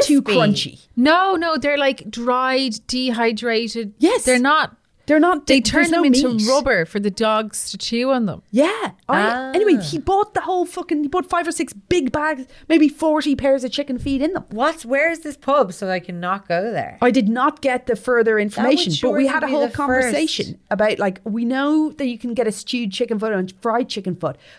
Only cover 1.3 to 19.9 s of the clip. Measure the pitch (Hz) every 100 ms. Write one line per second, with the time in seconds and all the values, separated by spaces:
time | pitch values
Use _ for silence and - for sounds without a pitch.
1.3 | 349 339 311 285 285 277 - - 233 240
2.3 | 247 262 262 269 214 - 254 254 233 233
3.3 | 214 240 226 233 233 208 - 320 - 254
4.3 | 247 269 311 - - _ _ - 302 339
5.3 | 320 - 269 220 294 339 339 294 254 254
6.3 | 226 214 277 277 196 165 208 202 196 220
7.3 | 214 214 - - 190 - 233 262 254 208
8.3 | - - 220 320 440 240 - - 277 214
9.3 | 247 262 320 427 254 156 320 - 392 415
10.3 | - 330 359 349 370 349 302 285 359 359
11.3 | 349 330 - 311 202 - 359 254 302 311
12.3 | 277 254 - - 320 294 294 320 311 294
13.3 | 269 269 269 247 - 285 247 - 269 311
14.3 | 381 - 214 294 320 226 277 320 330 302
15.3 | 277 - 285 190 175 190 185 - 175 180
16.3 | 202 - 170 220 175 85 - 247 247 208
17.3 | 233 277 - 269 247 247 220 - 240 226
18.3 | 214 208 - 262 302 202 151 254 262 269
19.3 | 302 294 285 285 - 277